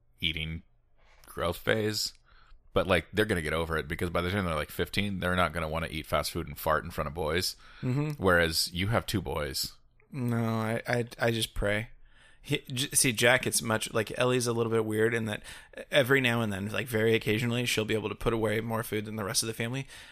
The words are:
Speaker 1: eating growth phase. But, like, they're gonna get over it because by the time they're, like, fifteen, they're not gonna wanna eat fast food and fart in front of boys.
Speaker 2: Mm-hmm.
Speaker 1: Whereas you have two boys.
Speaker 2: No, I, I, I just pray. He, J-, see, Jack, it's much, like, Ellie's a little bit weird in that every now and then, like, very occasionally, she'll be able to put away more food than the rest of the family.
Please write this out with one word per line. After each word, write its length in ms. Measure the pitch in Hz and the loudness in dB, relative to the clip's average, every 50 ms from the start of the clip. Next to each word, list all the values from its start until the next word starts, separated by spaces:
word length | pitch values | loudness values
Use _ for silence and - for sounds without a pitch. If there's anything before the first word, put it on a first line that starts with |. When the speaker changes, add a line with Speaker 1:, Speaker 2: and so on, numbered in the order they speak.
| _ _ _ _ | _ _ _ _
Speaker 1:
eating 420 | - 82 76 78 78 80 80 85 - _ _ _ _ _ _ _ - - - - - | -2 -2 -2 -2 -6 -6 -8 -10 -12 _ _ _ _ _ _ _ -20 -20 -20 -20 -20
growth 320 | - - - 78 87 87 - | -14 -6 -4 -2 -2 -2 -2
phase. 560 | - 110 110 110 107 107 107 - - - - - _ _ - - - - - - - - - | 0 0 0 2 0 0 -2 -2 -4 -4 -6 -10 _ _ -20 -20 -20 -20 -20 -20 -12 -4 0
But, 140 | 98 85 87 | 0 2 4
like, 200 | 92 85 - - | 4 2 2 0
they're 140 | - 101 110 | 0 0 2
gonna 160 | 107 101 87 | 2 2 0
get 120 | 78 76 78 | 0 0 -2
over 220 | 82 82 80 82 78 | -2 -2 0 -2 -2
it 100 | 65 73 | -2 -4
because 220 | 85 - 92 87 | -4 -4 -4 -2
by 120 | 82 87 | -2 -2
the 100 | 85 90 | -2 0
time 140 | 95 104 95 | 0 0 0
they're, 100 | 85 80 | 0 -2
like, 140 | 76 73 - | -2 -4 -4
fifteen, 480 | - - 87 - - 98 101 104 98 87 | -4 -4 -4 -2 -2 -2 -2 -2 -2 -2
they're 160 | 87 90 90 | -2 0 2
not 160 | 92 87 80 76 | 2 2 2 0
gonna 140 | 85 80 78 | -2 -4 -2
wanna 200 | 78 80 82 - | -2 -4 -4 -4
eat 160 | - 78 76 | -6 -8 -4
fast 260 | - 82 76 73 - | -2 0 0 0 0
food 160 | - 87 80 - | -4 -6 -6 -8
and 100 | - - | -8 -4
fart 260 | - 80 78 73 - | 0 2 2 2 0
in 80 | 85 | -2
front 160 | - - 78 71 | -6 -6 -6 -6
of 60 | 71 | -4
boys. 420 | 85 80 73 82 90 - - - - - - - - - | -4 -2 -2 0 0 0 -2 -4 -8 -14 -20 -14 -8 -4
Speaker 2:
Mm-hmm. 280 | 127 123 143 147 156 151 - | -2 -2 -2 -2 -4 -4 0
Speaker 1:
Whereas 520 | 92 92 87 85 85 82 82 - - - | 4 4 6 6 4 4 2 0 -2 -2
you 160 | 90 87 92 104 | -2 -2 -2 0
have 180 | 117 98 - | 0 0 0
two 160 | - - 98 | 0 -2 -2
boys. 520 | 82 - - 80 73 69 67 - - - - - - _ _ _ _ _ | -2 -2 -4 -4 -4 -4 -4 -6 -6 -8 -10 -16 -20 _ _ _ _ _
Speaker 2:
No, 260 | - 139 123 120 117 117 | -8 -6 -2 -2 0 0
I, 440 | 113 113 113 113 110 110 113 113 - - | 0 0 0 -2 -2 -2 -4 -4 -4 -2
I, 180 | 123 120 120 120 - - | -2 -2 -2 -4 -4 -2
I 120 | 123 117 | 0 0
just 220 | 117 113 110 - - | 0 0 -2 -4 -2
pray. 360 | - 104 101 104 107 113 - - - - - - - - - - - - | -2 0 0 0 0 -2 -6 -10 -20 -20 -20 -20 -20 -20 -20 -20 -14 -6
He, 160 | - 147 147 - - | -2 -2 -2 -2 -4
J-, 180 | 131 123 143 - - | -6 -4 -4 0 2
see, 180 | - - 135 113 | 4 4 4 4
Jack, 320 | 101 120 120 131 127 - | 6 6 6 6 6 4
it's 160 | 107 - - | 2 0 0
much, 300 | - 117 110 107 - - - | 0 0 0 0 0 0 0
like, 180 | 113 107 - - - | 0 0 0 0 0
Ellie's 300 | 127 127 127 127 117 120 | 2 2 2 2 2 0
a 60 | 117 | 0
little 180 | 117 117 113 | 0 0 2
bit 140 | 113 113 110 | 2 2 2
weird 280 | 110 107 107 110 117 117 | 2 2 4 4 4 4
in 120 | 113 110 | 2 -2
that 160 | 107 107 - - - - - - - - - - - | -2 -4 -6 -8 -12 -16 -18 -18 -18 -16 -16 -6 0
every 300 | - 151 131 117 139 135 | 2 4 4 6 6 4
now 200 | 127 120 117 117 | 4 4 2 2
and 100 | 113 107 101 | 0 0 -2
then, 160 | 92 98 104 | -4 -4 -4
like, 180 | 107 101 - 120 | -4 -4 -4 -2
very 260 | 113 107 110 113 113 | 0 2 4 4 4
occasionally, 500 | 113 - 110 107 110 117 120 117 123 123 | 4 4 2 2 2 2 0 0 0 0
she'll 200 | 120 - 110 110 | 0 0 0 0
be 80 | 110 110 | 0 0
able 160 | 107 101 104 | 0 -2 -2
to 60 | 101 | -4
put 180 | - - 123 113 | -2 -2 0 0
away 280 | 113 110 107 104 113 | 2 0 0 0 -2
more 220 | 110 117 113 110 113 | -2 -2 -4 -4 -4
food 220 | - 110 107 104 | -2 -4 -4 -4
than 100 | 110 107 | -4 -6
the 80 | 110 101 | -6 -4
rest 200 | 92 120 - - | -2 -2 -2 -2
of 40 | 113 | -2
the 60 | 113 | -2
family. 340 | - 117 117 127 135 139 - - - - - | -4 -4 -4 -4 -6 -8 -10 -14 -20 -20 -20